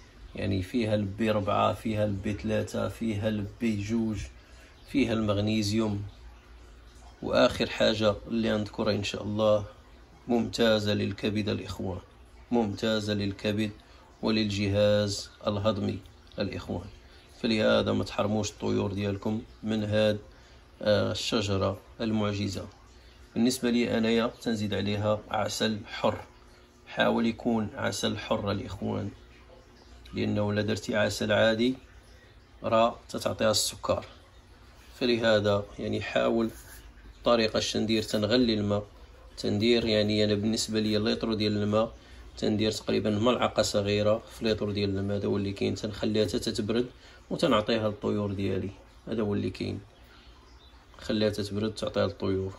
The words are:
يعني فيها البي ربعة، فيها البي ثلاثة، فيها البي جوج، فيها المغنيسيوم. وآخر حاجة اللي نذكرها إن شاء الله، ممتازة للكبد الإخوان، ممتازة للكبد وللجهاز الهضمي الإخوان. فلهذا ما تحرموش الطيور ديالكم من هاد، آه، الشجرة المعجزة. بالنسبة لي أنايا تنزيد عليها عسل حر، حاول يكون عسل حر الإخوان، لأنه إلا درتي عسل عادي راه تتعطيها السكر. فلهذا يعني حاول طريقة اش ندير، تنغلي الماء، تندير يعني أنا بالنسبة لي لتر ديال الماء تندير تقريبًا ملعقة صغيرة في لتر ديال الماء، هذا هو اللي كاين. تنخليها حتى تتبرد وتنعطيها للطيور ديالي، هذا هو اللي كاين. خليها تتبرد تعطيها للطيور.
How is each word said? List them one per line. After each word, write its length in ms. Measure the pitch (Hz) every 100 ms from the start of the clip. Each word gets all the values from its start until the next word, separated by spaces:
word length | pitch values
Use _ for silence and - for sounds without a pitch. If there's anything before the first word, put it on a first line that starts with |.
| - - -
يعني 280 | - 101 98
فيها 320 | 90 123 107
البي 360 | 107 101 101 110
ربعة، 440 | 104 98 104 104
فيها 300 | 101 113 107
البي 280 | 104 98 107
ثلاثة، 560 | 98 110 107 104 113 104
فيها 400 | - 113 101 107
البي 520 | 107 101 - 117 107
جوج، 360 | 101 117 113 101 - - - - - - -
فيها 240 | 143 113
المغنيسيوم. 880 | 113 110 101 104 110 101 110 110 101 101 - - - - - - - - - - -
وآخر 480 | - - 123 - 113
حاجة 440 | - 113 110 107 101 -
اللي 220 | 113 113
نذكرها 440 | 107 104 - 110
إن 100 | 104
شاء 180 | 98 -
الله، 420 | 101 104 107 107 98 - - - - - -
ممتازة 640 | 120 107 - 117 107 104
للكبد 540 | 101 104 98 110 104 104
الإخوان، 520 | 104 - - 101 92 - - - - -
ممتازة 640 | 120 107 101 113 107 104
للكبد 560 | 104 101 98 107 104 107 - - - - -
وللجهاز 1080 | 107 110 107 101 101 101 104 104 104 101 - - -
الهضمي 520 | 101 107 101 101 98 - - - -
الإخوان. 480 | 98 92 - 98 - - - - - -
فلهذا 520 | 117 110 107 110 104
ما 120 | 104
تحرموش 460 | 101 - 104 107 104
الطيور 420 | - 107 104 101
ديالكم 500 | 98 101 98 110 110 - -
من 220 | 107 110
هاد، 340 | 104 107 107 104 - - - - - -
آه، 300 | 107 101 104
الشجرة 680 | 104 - 123 101 98 98 98 - -
المعجزة. 640 | 113 110 104 101 101 95 - - - - - - -
بالنسبة 360 | - 117 127 123
لي 280 | 117 113 113
أنايا 320 | 113 113 117 -
تنزيد 340 | 131 113 104
عليها 460 | 98 101 104 104 104 -
عسل 480 | 107 104 - 113 107 -
حر، 380 | - 117 - - - - - - - -
حاول 400 | - 113 113 117
يكون 420 | 110 - 113 104
عسل 440 | - 110 - 113 95
حر 320 | - 107 101
الإخوان، 600 | 98 - - 110 107 101 - - - - - - - - - -
لأنه 360 | 104 107 104 104
إلا 120 | 104
درتي 340 | 104 104 - 110
عسل 360 | 104 - 110
عادي 420 | 104 110 110 123 131 - - - - - - - -
راه 340 | 110 113 117 - -
تتعطيها 420 | - - 104 110
السكر. 540 | 107 - - - 90 - - - - - - - - - -
فلهذا 640 | 123 117 113 107 104 101 101 -
يعني 220 | 107 107
حاول 500 | 101 131 120 117 113 - - - - - - -
طريقة 340 | - 120 113 113
اش 180 | - 110
ندير، 260 | 107 110
تنغلي 520 | 107 110 104 123 120
الماء، 320 | 107 104 104 - - - - - -
تندير 480 | 107 104 113 120 117
يعني 380 | 107 104 107
أنا 100 | 104
بالنسبة 460 | 101 107 110 - 110
لي 180 | 107 107
لتر 360 | 110 113 113
ديال 280 | 107 107 104
الماء 320 | 104 107 113 - - - - -
تندير 340 | 110 104 110
تقريبًا 380 | 107 - 107 107
ملعقة 520 | 104 117 120 117 -
صغيرة 600 | 104 107 101 104 104 113 -
في 140 | -
لتر 260 | 113 107 104
ديال 280 | 101 101 98
الماء، 180 | 98 101
هذا 100 | 104
هو 100 | 104
اللي 160 | 98
كاين. 220 | 95 107
تنخليها 520 | 101 107 104 110 107 101
حتى 120 | 120
تتبرد 480 | 117 110 104 110 123 - - - -
وتنعطيها 580 | 185 165 110 104 113 107
للطيور 440 | 104 107 107 104
ديالي، 380 | 98 101 98 98 - - - -
هذا 140 | 113
هو 120 | 104
اللي 160 | 104 98
كاين. 300 | - 98 98 - - - - - - - - - - - -
خليها 300 | - 110 107
تتبرد 460 | 101 98 101 107
تعطيها 320 | 104 104 101 98
للطيور. 460 | - 101 95 95